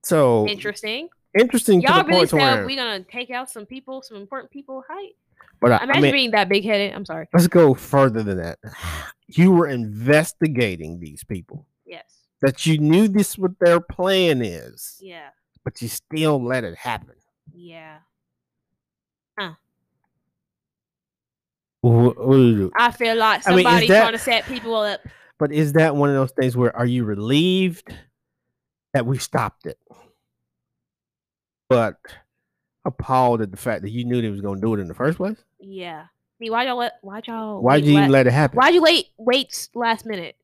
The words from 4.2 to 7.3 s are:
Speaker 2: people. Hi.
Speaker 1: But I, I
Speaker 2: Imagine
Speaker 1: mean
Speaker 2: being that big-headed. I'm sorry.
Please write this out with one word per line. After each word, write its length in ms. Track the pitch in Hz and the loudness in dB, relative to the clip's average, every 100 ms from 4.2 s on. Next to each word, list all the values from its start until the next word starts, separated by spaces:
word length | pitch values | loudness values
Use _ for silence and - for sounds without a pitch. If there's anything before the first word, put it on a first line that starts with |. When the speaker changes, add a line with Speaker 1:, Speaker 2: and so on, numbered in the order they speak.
| 196 269 247 | -16 -16 -16
Speaker 2:
people. 340 | 277 277 262 262 | -20 -18 -18 -16
Hi. 220 | 349 403 _ _ _ _ _ | -16 -18 _ _ _ _ _
Speaker 1:
But 120 | - | 2
I, 40 | 117 | 2
I 60 | |
Speaker 2:
Imagine 180 | 247 - | 0 2
Speaker 1:
mean 100 | - | 2
Speaker 2:
being 180 | 277 247 | 2 0
that 180 | 214 190 | 0 0
big-headed. 460 | 202 208 208 202 | -2 0 -2 -2
I'm 100 | - | -8
sorry. 220 | 196 160 165 | -12 -12 0